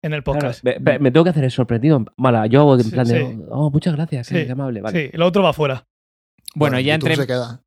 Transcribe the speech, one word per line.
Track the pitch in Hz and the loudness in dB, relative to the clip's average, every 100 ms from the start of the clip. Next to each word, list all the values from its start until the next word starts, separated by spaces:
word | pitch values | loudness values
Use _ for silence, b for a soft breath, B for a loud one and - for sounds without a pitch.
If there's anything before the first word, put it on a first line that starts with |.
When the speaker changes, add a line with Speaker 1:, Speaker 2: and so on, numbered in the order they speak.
Speaker 1:
en | 160 | -6
el | 151 | -6
Speaker 2:
Claro, | 135 139 | -4 -4
Speaker 1:
podcast. | 139 120 | -4 -4
Speaker 2:
me, | 123 - | -4 0
me, | 135 131 | -2 2
me | 139 | 2
tengo | 143 | 4
que | 165 | 4
hacer | 160 | 2
el | 131 | 0
sorprendido. | - 120 117 139 147 110 - | 0 -2 0 2 2 0 -2
Mala, | 127 117 110 | 0 2 4
yo | 127 | 6
hago | 147 131 | 6 6
en | |
Speaker 1:
Sí, | 110 | 2
Speaker 2:
plan | 131 120 | 0 0
de, | 120 | 0
Speaker 1:
sí. | 123 113 - | -2 -8 -10
Speaker 2:
"Oh, | 123 151 | -4 -2
muchas | 147 180 | 0 -2
gracias, | 147 160 135 120 | -4 -4 -6 -4
qué | 170 | -4
Speaker 1:
Sí, | 143 | -4
Speaker 2:
amable", | 127 135 113 | -6 -6 -6
vale. | 104 170 143 | -4 -4 -6
Speaker 1:
sí, | 165 | -2
lo | 175 | 0
otro | 190 | 2
va | 180 | 2
fuera. | 147 147 131 _ _ _ _ _ _ - | 2 -2 -4 _ _ _ _ _ _ -16
Speaker 3:
Bueno, | - 147 127 | -2 0 0
Speaker 4:
Bueno, | |
Speaker 3:
ya | 131 156 | 0 0
Speaker 4:
YouTube | 156 | 0
Speaker 3:
entre | 156 | 0
Speaker 4:
se | 131 | 0
queda. | 127 120 120 | -4 -6 -12